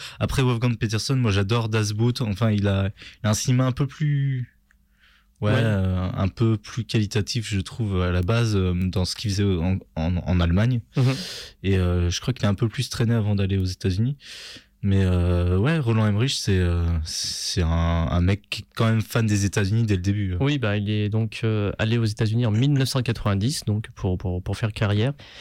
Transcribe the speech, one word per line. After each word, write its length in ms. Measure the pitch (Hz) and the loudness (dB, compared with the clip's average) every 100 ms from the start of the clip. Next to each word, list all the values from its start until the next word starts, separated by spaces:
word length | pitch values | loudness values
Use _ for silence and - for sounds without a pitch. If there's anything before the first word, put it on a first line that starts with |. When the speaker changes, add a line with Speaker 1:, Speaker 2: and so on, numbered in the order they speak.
| - - | -10 -6
Speaker 1:
Après, 220 | 101 - | -4 0
Wolfgang 340 | 127 117 123 113 | 0 0 0 -2
Petersen, 400 | 110 107 - 131 | -2 -2 -2 0
moi 140 | 117 | 2
j'adore 380 | 98 98 120 113 | 2 2 0 0
Das 240 | 113 104 | 0 0
Boot. 280 | 107 120 120 | 0 0 0
Enfin, 300 | 107 92 117 | -2 0 0
il 160 | 104 101 | 2 2
a, 220 | 98 95 - - - | 2 0 -4 -16 -4
il 40 | 107 | 0
a 40 | |
un 40 | |
cinéma 300 | 107 - 127 131 | 0 2 2 2
un 60 | |
peu 140 | 127 135 | 0 -4
plus, 680 | - 151 143 139 127 123 _ _ _ _ _ _ _ _ - | -2 0 0 0 -2 -8 _ _ _ _ _ _ _ _ -4
ouais, 120 | 104 | 0
Speaker 2:
Ouais. 60 | 110 | 2
Speaker 1:
euh, 460 | 113 98 92 92 92 | 2 2 2 0 -2
un 160 | 95 95 | 0 -2
peu 280 | - 113 107 | 2 2 0
plus 280 | - - | -2 -8
qualitatif, 640 | 107 117 101 107 95 120 107 | -2 0 0 -2 -2 -4 -4
je 120 | 98 | -4
trouve, 420 | - - 107 92 | -4 -4 -2 0
à 80 | 90 | 0
la 120 | 90 | 0
base, 340 | 90 113 113 101 | 2 2 2 2
euh, 160 | 92 | 0
dans 300 | 87 92 92 | 0 0 -2
ce 100 | 90 | -2
qu'il 160 | - 104 | -4 -4
faisait 140 | 98 | 0
en, 340 | 101 90 90 95 - | 0 2 0 -2 -4
en, 220 | - 82 90 | -4 -2 -2
en 240 | 71 90 | 0 2
Allemagne. 400 | 85 90 120 120 - 151 | 4 2 2 0 -2 0
Speaker 2:
Mhm. 80 | 127 131 - - - - | 2 0 -6 -12 -16 -6
Speaker 1:
Et, 160 | 95 95 | 0 2
euh, 320 | 87 90 87 | 2 2 0
je 100 | - | 0
crois 140 | - | -4
qu'il 120 | - 104 | -2 0
a 20 | |
un 60 | |
peu 140 | 95 113 | 0 0
plus 200 | - 117 | -2 -4
traîné 240 | - 113 | 0 2
avant 220 | 117 104 101 | 2 2 2
d'aller 220 | 95 98 | 2 0
aux 60 | |
États-Unis. 520 | 92 90 95 90 123 143 - - - - - _ 101 | -2 -2 -2 0 0 -2 -10 -18 -18 -20 -20 _ 0
Mais, 140 | 98 | 2
euh, 540 | 92 90 87 87 87 92 | 4 4 4 2 2 2
ouais, 220 | 131 165 | 2 2
Roland 260 | 120 110 107 | 2 2 2
Emmerich, 280 | 101 131 - | 2 0 -2
c'est, 220 | - 92 | 0 2
euh, 260 | 90 85 85 82 78 | 2 2 2 0 -2
c'est 560 | - - - - 98 | -6 -6 -6 -4 -2
un, 60 | 82 | 0
un 520 | 85 82 82 82 87 | 2 2 0 0 2
mec 220 | 90 101 - | 2 0 -4
qui 100 | - | -12
est 40 | - - | -8 -2
quand 80 | |
même 160 | 113 110 | 0 0
fan 240 | - 120 110 | 0 0 2
des 200 | 104 101 | 2 0
États-Unis 380 | 107 95 113 | 0 0 2
dès 120 | 110 95 | 2 0
le 60 | |
début. 340 | 92 101 95 90 | 0 -2 -2 0
Speaker 2:
Oui, 180 | 139 147 | 0 0
bah, 180 | 110 104 | 0 -2
il 140 | 101 | 0
est 180 | 107 104 | -2 0
donc, 320 | 110 110 - | 0 -2 -2
euh, 300 | 113 107 101 - | -2 0 -2 -2
allé 180 | 110 120 | 0 0
aux 80 | |
États-Unis 400 | 110 107 110 117 | 0 0 0 2
en 60 | 120 | 2
mille 240 | 107 139 | 2 4
neuf 160 | 135 127 | 2 2
cent 100 | 131 | 0
quatre-vingt-dix, 640 | 120 113 107 98 113 - | -2 -2 0 0 0 -2
donc 240 | - 104 - | -2 -4 -4
pour, 240 | - 98 90 | -6 -2 -2
pour, 240 | 90 90 | -2 -4
pour 160 | 95 95 | -6 -4
faire 160 | 107 | -4
carrière. 400 | - 101 104 123 147 - - | -2 0 2 0 -4 -12 -20